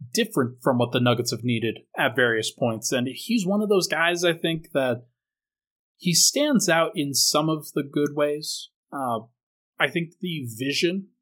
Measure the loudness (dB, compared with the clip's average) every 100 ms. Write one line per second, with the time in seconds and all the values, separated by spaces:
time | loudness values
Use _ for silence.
0 | -6 -2 0 0 -2 0 0 2 2 2
1 | 2 2 0 -4 -2 0 -2 -4 _ -2
2 | -2 2 2 2 -2 -2 -2 -2 -2 -2
3 | -2 -6 -4 -2 0 0 2 2 2 0
4 | 0 2 0 0 -2 -4 -4 -2 0 -2
5 | -6 _ _ _ _ _ _ _ _ _
6 | 0 4 4 4 4 4 4 2 2 -2
7 | -2 0 2 2 2 -2 -4 -6 -4 -2
8 | -2 0 0 -2 -6 -10 -12 _ -14 -6
9 | -4 -4 -6 _ _ _ _ -2 -2 0
10 | -6 -8 -8 -6 -8 -6 -4 0 0 -2
11 | -8 _